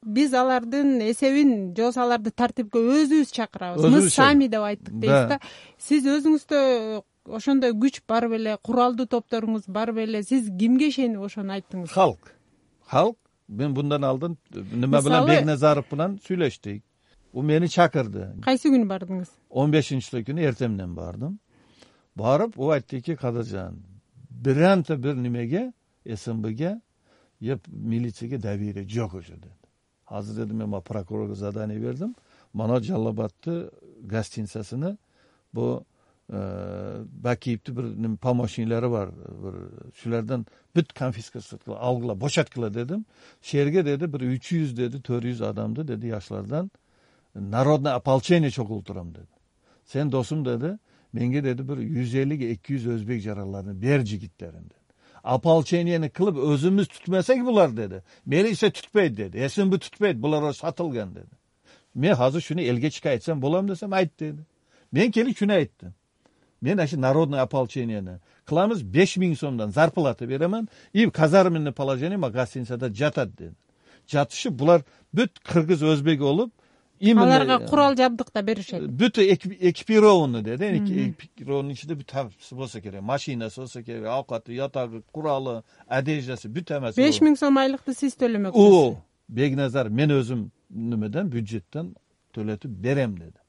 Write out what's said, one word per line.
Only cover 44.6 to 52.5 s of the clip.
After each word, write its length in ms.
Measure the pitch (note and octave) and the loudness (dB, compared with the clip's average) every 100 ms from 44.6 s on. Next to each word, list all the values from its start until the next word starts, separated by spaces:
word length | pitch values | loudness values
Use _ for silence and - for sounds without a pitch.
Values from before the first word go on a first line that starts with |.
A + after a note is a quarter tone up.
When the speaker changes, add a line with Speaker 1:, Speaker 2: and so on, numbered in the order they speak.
| D3+ | -2
Speaker 2:
деди, — 240 | A#2 B2 C3+ | -2 -4 -6
"төрт 240 | - A#2+ | -4 -4
жүз 160 | A#2+ A#2+ | -4 -4
адамды", — 400 | G#2+ G#2+ A2 A2+ | -6 -4 -6 -6
деди, — 260 | D3+ A2+ A#2 | -6 -6 -6
"жаштардан 600 | A2 - G2+ G2 C#3+ F#3+ _ _ _ _ _ _ | -8 -8 -10 -6 -6 -6 _ _ _ _ _ _
народный 580 | G2+ G2 A2 C3+ D3+ C#3 | -12 -6 0 2 2 2
ополчение 580 | B2+ C#3 C3 - F3 D3 | -2 2 0 4 2 2
чогултурам", — 640 | A#2 G#2+ G#2 F#2+ F#2+ F2 | -2 -6 -8 -10 -12 -12
деди. 120 | E2 E2+ _ _ _ _ _ _ | -16 -20 _ _ _ _ _ _
"Сен, 200 | C3+ D3 | -4 -2
досум", — 340 | C3 A#2+ D#3 | -2 -2 -2
деди, — 340 | C3 A#2 D3 G#3 _ _ _ | -2 -2 -4 -8 _ _ _
"менге", — 280 | A2+ A#2+ C#3 | -4 -2 0
деди, — 200 | C3+ B2 | -2 -4
"бир 140 | C3+ C#3 | -6 -6
жүз 360 | A2 D3+ B2 B2+ | -4 -4 -2 0
элүү, 300 | C3+ D3+ A#2+ | 0 -2 -4